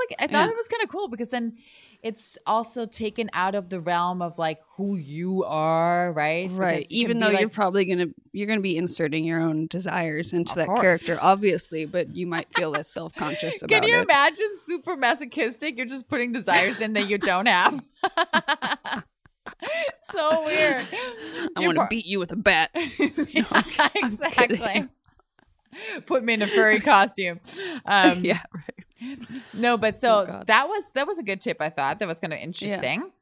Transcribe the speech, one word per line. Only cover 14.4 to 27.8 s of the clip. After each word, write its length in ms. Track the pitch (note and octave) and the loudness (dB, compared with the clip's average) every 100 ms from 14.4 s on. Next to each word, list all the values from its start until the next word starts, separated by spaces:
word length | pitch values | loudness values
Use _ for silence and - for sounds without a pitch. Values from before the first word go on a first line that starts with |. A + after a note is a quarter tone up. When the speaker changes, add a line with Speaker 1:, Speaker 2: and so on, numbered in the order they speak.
| G#4+ F#4+ | -6 -6
Speaker 1:
super 400 | - E4+ E4+ C4+ | -6 -6 -6 -2
masochistic? 800 | A#3+ D4 B3+ D4 A3+ A3+ D4+ A#3+ | 0 0 -4 -4 -4 -4 -8 -6
You're 80 | B3 | -8
just 220 | C4+ - | -8 -4
putting 240 | C#4+ A#3+ | -4 -2
desires 480 | A#3+ F#3+ F3 F#3+ G#3 | -4 2 2 2 0
in 140 | A3 | -2
that 140 | G#3 G3+ | 0 0
you 80 | G#3 | 0
don't 300 | G3+ F3+ A3+ | 2 2 4
have. 360 | F3+ G3+ C4+ - - | 4 4 2 -10 -4
<laughs> 1000 | G4 - F4 E4 - D#4 C4 C#4 - A#3 - _ _ _ - - A4+ E5 D5 - | -2 0 2 2 0 -2 -2 -4 -6 -8 -10 _ _ _ -18 -10 -6 -4 -6 -8
So 420 | - F#4 D4+ D#4+ | -8 -2 0 0
weird. 400 | D#4 D4+ D4+ C4 - | 0 2 2 2 -4
Speaker 2:
I 680 | G#4 B4+ A4+ D#4+ E4 E4+ - | -8 -10 -10 -12 -8 -6 0
Speaker 1:
You're 80 | E4+ | 2
Speaker 2:
wanna 60 | D#4+ | 2
Speaker 1:
par- 80 | A3 | 0
Speaker 2:
beat 180 | A3+ F3+ | -2 -2
you 120 | G3 | -4
with 140 | E3+ | -2
a 40 | F#3 | 0
bat. 340 | G3+ E3 D#3+ | 4 4 4
Speaker 1:
<laughs> 20 | |
Speaker 2:
No, 100 | E4+ D4 - C#4+ - - | 0 -4 0 0 0 -2
Speaker 1:
Yeah, 160 | D#4+ - | 0 2
Speaker 2:
I'm 120 | - | 2
kidding. 280 | - - C#4+ G#4 | 2 2 2 2
I'm 80 | B3 | -2
Speaker 1:
exactly. 500 | G#3+ A3 - A#3+ F3+ | -2 -2 4 4 2
Speaker 2:
kidding. 320 | A3 G3+ C4+ _ _ _ _ _ _ _ _ F4 A4 E4+ - | 0 -2 -4 _ _ _ _ _ _ _ _ -16 -12 -10 -2
Speaker 1:
Put 180 | C4+ | 0
me 100 | A3+ | 2
in 80 | A3 | 0
a 40 | G3+ | 2
furry 340 | G#3 A3 G#3+ | 4 6 6
costume. 600 | C#4+ G3+ G3+ - F3+ E3+ - F#4 F#4+ D4 | 6 6 6 2 -4 -6 -12 -10 -8 -6